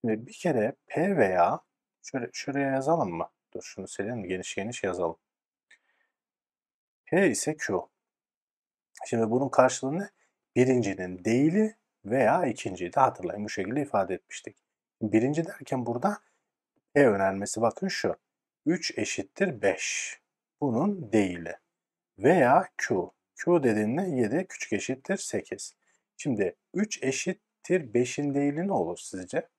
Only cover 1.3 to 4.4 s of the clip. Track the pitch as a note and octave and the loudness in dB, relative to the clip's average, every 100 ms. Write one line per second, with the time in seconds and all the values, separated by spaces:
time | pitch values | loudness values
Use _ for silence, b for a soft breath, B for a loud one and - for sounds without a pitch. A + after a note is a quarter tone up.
1.3 | F2+ E2+ C#3 _ _ _ _ - C3 A#2+ | 4 2 2 _ _ _ _ -10 -8 -8
2.3 | - - C3+ C#3 C3+ C3+ E3 G#2+ E2 E2 | -8 -6 -2 0 0 2 0 0 -4 -6
3.3 | _ _ - - - F#2 - G2+ B2 F2+ | _ _ -14 -14 -12 -12 -6 -6 -6 -6
4.3 | F#2 | -6